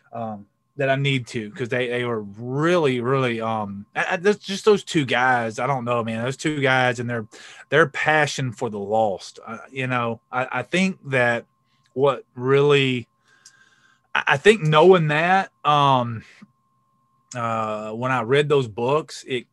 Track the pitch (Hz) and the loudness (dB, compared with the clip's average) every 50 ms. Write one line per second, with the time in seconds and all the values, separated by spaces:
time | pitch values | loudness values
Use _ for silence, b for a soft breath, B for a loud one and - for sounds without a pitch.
0 | b b 120 117 113 110 107 101 101 _ _ _ _ _ _ - 139 135 135 135 | b b -12 -10 -10 -10 -10 -12 -16 _ _ _ _ _ _ -4 -2 0 0 0
1 | 139 139 135 131 120 - - 120 107 104 - - 127 107 127 123 127 120 123 123 | 0 0 -2 -2 -4 -6 -8 -8 -8 -8 -10 -10 -6 -4 -4 -4 -2 -2 -4 -4
2 | 123 120 117 110 104 101 98 107 120 123 131 143 156 170 180 180 156 135 127 123 | -4 -4 -4 -6 -6 -10 -12 -14 -10 -6 -4 -2 0 2 2 2 2 2 0 0
3 | 117 123 139 135 131 123 117 113 113 110 113 107 107 101 101 101 104 - - 147 | 0 0 0 0 0 0 -2 -2 -4 -4 -4 -4 -4 -6 -8 -12 -14 -8 -6 -6
4 | 170 - 185 185 165 208 208 - - - 196 190 - 220 208 185 - - - 165 | -4 -2 -4 0 0 0 0 0 -4 -8 -8 0 4 4 4 4 2 -2 -2 -2
5 | 139 113 123 120 127 131 127 120 117 113 110 127 123 131 139 127 120 120 120 120 | 0 0 2 2 4 4 2 2 0 -2 -4 -4 -2 -2 -2 -2 -2 -2 -2 -2
6 | 110 113 113 113 117 131 135 - - 160 151 147 135 131 131 131 127 123 123 117 | -2 -2 -4 -4 -4 -6 -6 -4 -4 -4 -2 0 0 2 2 2 2 2 0 -2
7 | 120 120 120 117 110 B B B B B B B B _ 139 151 165 147 - - | -6 -6 -6 -8 -8 B B B B B B B B _ 2 4 4 2 0 -2
8 | - 156 156 156 147 143 - - 135 127 117 - 127 113 107 104 101 98 107 110 | 0 2 2 2 2 0 -2 -4 -6 -6 -6 -6 -8 -6 -6 -6 -4 -2 0 0
9 | 110 104 92 90 - - - - - 110 113 110 - - 135 135 131 127 127 123 | 0 0 -2 -6 -10 -16 -20 -18 -16 -16 -16 -16 -16 -12 -8 -6 -4 -2 -2 -2
10 | 117 117 117 113 _ _ 127 127 127 - - 127 123 - - 180 190 190 185 - | -2 -4 -6 -8 _ _ -6 -6 -6 -4 -6 -6 -6 -2 -2 0 0 -2 -2 -6
11 | - 139 135 127 123 120 117 117 - _ _ _ _ _ _ _ _ _ - 127 | -6 -2 0 2 2 2 0 -2 -4 _ _ _ _ _ _ _ _ _ -2 0
12 | 139 143 127 113 - _ _ 127 123 127 139 139 143 147 143 143 135 131 127 123 | 2 2 0 -2 -6 _ _ -6 0 2 4 4 4 4 4 4 2 2 -2 -4
13 | 117 - _ b b b b b b b b b b b b b b b b b | -6 -10 _ b b b b b b b b b b b b b b b b b
14 | b _ - - - - 147 139 - 202 226 214 156 151 151 156 165 185 190 180 | b _ -6 -4 0 0 0 4 4 4 4 4 4 4 6 8 8 8 8 6
15 | 160 151 147 151 165 175 185 190 185 - _ _ - 147 151 147 143 139 135 127 | 4 2 0 0 2 2 2 2 0 -2 _ _ 0 2 4 4 4 4 4 2
16 | 120 120 113 110 B B B B - - _ _ _ _ _ _ _ _ _ _ | 0 -2 -8 -10 B B B B -20 -20 _ _ _ _ _ _ _ _ _ _
17 | _ _ _ _ _ - - 123 120 117 113 113 110 107 107 107 107 107 110 113 | _ _ _ _ _ -14 -10 -6 -4 -4 -2 -2 -4 -4 -6 -6 -8 -10 -8 -6
18 | 123 127 131 127 113 110 135 143 151 143 147 139 131 113 98 117 117 127 143 156 | -4 -2 -2 -2 0 2 2 2 2 2 2 0 0 -2 -4 -4 -2 0 0 -2
19 | 156 - - - - - 131 120 - _ | -2 -6 -12 -16 -10 -8 -8 -8 -8 _